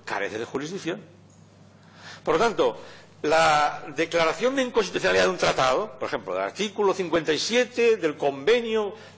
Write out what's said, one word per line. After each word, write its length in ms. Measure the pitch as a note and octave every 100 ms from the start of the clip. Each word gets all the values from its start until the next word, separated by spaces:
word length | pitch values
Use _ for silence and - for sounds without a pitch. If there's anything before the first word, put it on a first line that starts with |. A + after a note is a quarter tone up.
carece 360 | - G#2 G2 G#2+
de 60 | A#2
jurisdicción. 540 | B2+ D3+ F#3+ D#3 G3+ E3 - - - - - - - - - - -
Por 120 | - E3
lo 40 |
tanto, 420 | A3 F3+ C3 - - - - -
la 600 | D3+ D#3+ D#3+ D3+ D3 - - C#3
declaración 600 | D#3+ E3+ D#3+ - A#3 C#4
de 80 |
inconstitucionalidad 640 | B3+ A#3 F#3 - F#3 F#3 F#3
de 40 |
un 80 | F3
tratado, 600 | E3+ D3+ C3 C3+ G#3+ -
por 80 | G#2+
ejemplo, 260 | C#3 F#2+
del 100 | F#2
artículo 480 | G2 - G#3 G3+ G3+ F3+
cincuenta 360 | F3 E3 D3+
y 60 | D3+
siete 600 | - A#3+ B3 B3 A#3 A3
del 200 | E3 D3
convenio 800 | C#3+ C#3 D3+ A#3+ A#3 A3 G3+ - -